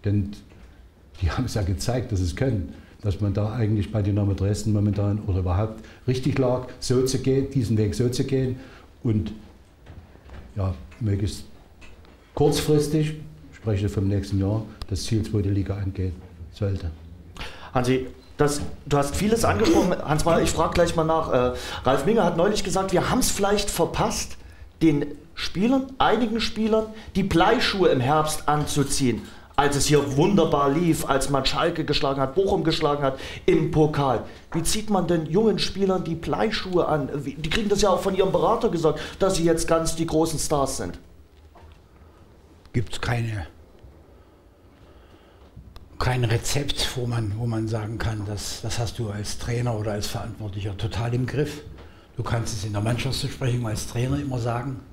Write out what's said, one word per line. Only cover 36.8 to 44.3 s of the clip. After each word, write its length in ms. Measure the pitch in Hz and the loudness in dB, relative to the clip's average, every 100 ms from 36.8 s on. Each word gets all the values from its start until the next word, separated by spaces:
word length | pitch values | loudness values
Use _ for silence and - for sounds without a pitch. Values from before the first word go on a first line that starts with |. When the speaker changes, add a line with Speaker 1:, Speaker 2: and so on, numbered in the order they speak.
| - | 2
Speaker 2:
an? 220 | 151 135 | 0 -2
Wie, 200 | 147 143 | -4 -6
die 160 | 139 156 | -6 -2
kriegen 180 | - 202 | 0 0
das 140 | 196 | 2
ja 80 | 208 | 4
auch 100 | 175 | 2
von 160 | 196 190 | 0 2
ihrem 160 | 180 | 2
Berater 360 | 175 160 226 233 | 4 2 2 0
gesagt, 320 | 170 156 147 - - | 2 2 0 -6 -2
dass 160 | 190 160 | 0 2
sie 80 | |
jetzt 240 | 170 165 - | 2 2 4
ganz 260 | 165 160 | 2 2
die 120 | - 160 | -2 0
großen 340 | 156 160 151 | 2 2 0
Stars 360 | - 147 135 - | 0 0 0 -2
sind. 220 | 92 85 - - - - - - - - - - - - - - - - - | -8 -10 -18 -20 -20 -20 -20 -20 -20 -20 -20 -20 -20 -20 -20 -20 -20 -20 -6
Speaker 3:
Gibt's 280 | 123 107 - | -4 -4 -4
keine, 460 | - 120 113 104 82 - - - - - - - - | -2 -2 -2 -6 -8 -14 -20 -20 -20 -20 -20 -20 -20